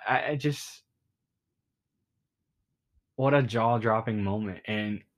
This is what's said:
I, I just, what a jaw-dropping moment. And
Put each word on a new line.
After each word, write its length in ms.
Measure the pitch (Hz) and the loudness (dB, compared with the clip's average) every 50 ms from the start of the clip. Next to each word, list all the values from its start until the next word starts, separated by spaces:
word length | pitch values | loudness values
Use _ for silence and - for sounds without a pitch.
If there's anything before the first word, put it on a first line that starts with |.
| - | -2
I, 240 | - 131 131 - 139 | 0 0 2 2 0
I 40 | 151 | -4
just, 480 | 131 147 147 139 - - - - - _ _ _ _ _ _ _ _ _ _ _ _ _ _ _ _ _ _ _ _ _ _ _ _ _ _ _ _ _ _ _ _ _ _ _ _ _ _ _ _ _ _ _ _ _ _ _ | 0 -2 -2 -2 -2 -10 -16 -18 -20 _ _ _ _ _ _ _ _ _ _ _ _ _ _ _ _ _ _ _ _ _ _ _ _ _ _ _ _ _ _ _ _ _ _ _ _ _ _ _ _ _ _ _ _ _ _ _
what 180 | - 131 135 143 | 0 2 4 4
a 80 | 143 | 4
jaw-dropping 800 | 131 104 110 113 113 117 120 113 110 113 110 113 113 120 107 104 98 | 4 2 0 0 2 2 2 2 2 2 2 2 0 -2 -2 0 0
moment. 380 | 98 101 107 107 98 90 - - | 0 -2 -2 -4 -6 -8 -10 -6
And 360 | - 107 107 107 104 104 98 - _ _ | -6 -4 -4 -2 -4 -6 -6 -8 _ _